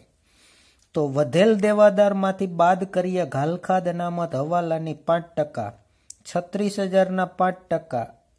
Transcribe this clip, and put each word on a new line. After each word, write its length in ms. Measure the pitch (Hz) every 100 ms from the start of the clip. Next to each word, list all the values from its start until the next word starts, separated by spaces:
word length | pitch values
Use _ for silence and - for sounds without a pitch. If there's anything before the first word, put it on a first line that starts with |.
| _ _ _ _ _ _ _ _ _
તો 120 | - 147
વધેલ 440 | 135 147 156 214 220
દેવાદારમાંથી 880 | 214 208 208 196 202 196 190 190 190
બાદ 380 | 170 170 185
કરીએ 400 | 190 180 180 185 156
ઘાલખાદ 640 | 135 147 175 - 185 175
અનામત 460 | 175 175 175 170
હવાલાની 600 | 131 147 175 170 160 160
પાંચ 300 | 151 - 170 165
ટકા, 380 | - 151 135 104 - _ _ _ -
છત્રીસ 520 | - 180 175 196 208 196
હજારના 480 | 190 190 185 185 180
પાંચ 320 | - 185 185 -
ટકા 360 | 165 160 123 113 - _